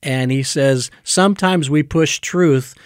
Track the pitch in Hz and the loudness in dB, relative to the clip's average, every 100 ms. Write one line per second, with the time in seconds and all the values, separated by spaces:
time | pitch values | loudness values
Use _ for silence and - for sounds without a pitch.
0 | 143 131 127 135 131 147 135 131 120 - | -6 -2 -2 -2 -2 0 2 0 -4 -12
1 | - - 196 190 185 185 135 151 147 165 | -4 2 2 2 0 0 0 0 0 0
2 | 156 - - 180 170 139 131 - | 0 -2 -4 0 2 2 -2 -14